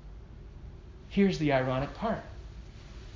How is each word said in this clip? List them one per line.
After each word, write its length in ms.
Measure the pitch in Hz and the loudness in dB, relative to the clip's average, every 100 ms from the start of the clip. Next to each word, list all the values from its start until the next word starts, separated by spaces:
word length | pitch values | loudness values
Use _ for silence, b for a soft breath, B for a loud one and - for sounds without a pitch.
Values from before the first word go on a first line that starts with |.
| - - - - - - - - - - - | -12 -14 -14 -14 -14 -14 -14 -14 -14 -16 0
Here's 300 | 196 196 151 | 6 6 6
the 140 | 147 | 6
ironic 400 | 131 131 127 139 - | 6 6 2 0 0
part. 280 | 220 175 - - - - - - - - - | 0 0 -4 -12 -12 -12 -14 -14 -14 -14 -14